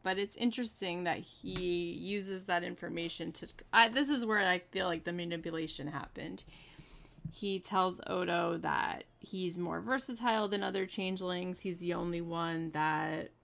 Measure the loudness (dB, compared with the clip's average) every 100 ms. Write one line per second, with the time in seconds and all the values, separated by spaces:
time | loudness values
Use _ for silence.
0 | 0 0 0 2 2 2 -2 -2 -2 0
1 | 0 -2 -4 -12 -8 -2 0 0 0 -4
2 | -4 -4 -2 -6 0 0 0 -6 -6 -4
3 | -4 -4 -6 -8 -10 -16 2 8 8 6
4 | 2 2 4 4 4 4 0 -2 0 0
5 | -2 -4 -2 -4 -4 -4 -4 -4 -6 -6
6 | -8 -10 -8 -8 -12 -18 -20 -20 -20 -20
7 | -20 -12 -12 -4 0 0 2 4 4 2
8 | -2 0 2 2 2 2 2 2 2 -2
9 | -10 -18 -8 -2 -2 0 -2 -2 0 0
10 | 0 -2 2 2 2 0 0 0 -2 -2
11 | -2 0 -2 -2 -2 -4 -4 -4 -2 0
12 | 0 -2 -2 -2 0 0 -2 0 2 2
13 | 0 -2 -6 -12